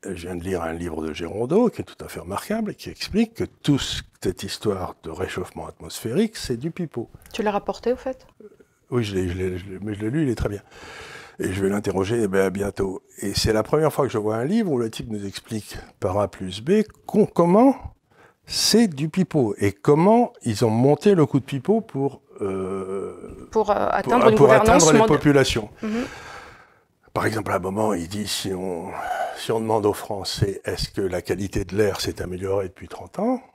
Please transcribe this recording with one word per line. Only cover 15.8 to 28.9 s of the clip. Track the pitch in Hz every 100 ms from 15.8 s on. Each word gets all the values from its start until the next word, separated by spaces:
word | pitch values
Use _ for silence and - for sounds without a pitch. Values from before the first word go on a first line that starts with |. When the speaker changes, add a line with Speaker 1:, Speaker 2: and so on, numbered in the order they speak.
| - _
Speaker 1:
par | 101 95
A | 98
plus | - 92 95
B | 123 208 202 - -
con-, | 202 208
comment | - 170 196 262 254 - - _ _ _ _ -
c'est | - - 214 226
du | 139 156
pipeau | 185 185 156 113 98
et | 101
comment | - - 147 185 226 240 -
ils | 120 104
ont | 120
monté | 110 131 147 208 190
le | 143
coup | 139
de |
pipeau | - 139 - 220
pour, | 220 139 139 135 _ -
euh, | 101 95 92 95 95 98 95 - - - -
Speaker 2:
Pour, | 220 208
euh, |
Speaker 1:
pour, | 208 101
Speaker 2:
atteindre | - - 247 -
une | 214
Speaker 1:
pour | -
Speaker 2:
gouvernance | - -
Speaker 1:
atteindre | 240 -
les | -
Speaker 2:
mondiale. | 220 147
Speaker 1:
populations. | 147 139 131 117 107 -
Speaker 2:
Mhm. | 220 220 269 - - - - - - _ _ _ _
Speaker 1:
Par | - 107
exemple, | 110 98
à | 98
un |
moment, | 92 98 107
il | 92 85
dit, | 101 98
si | - 98
on, | 92 92 87 92